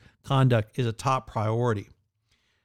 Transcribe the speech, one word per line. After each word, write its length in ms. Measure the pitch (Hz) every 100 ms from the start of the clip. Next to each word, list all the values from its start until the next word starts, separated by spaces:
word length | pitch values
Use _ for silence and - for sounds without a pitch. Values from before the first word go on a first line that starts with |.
| - _
conduct 540 | - 135 131 117 107 -
is 80 | 117
a 60 |
top 380 | 107 139 131 -
priority? 600 | 117 107 113 123 101 - - _ _ _ _ _ _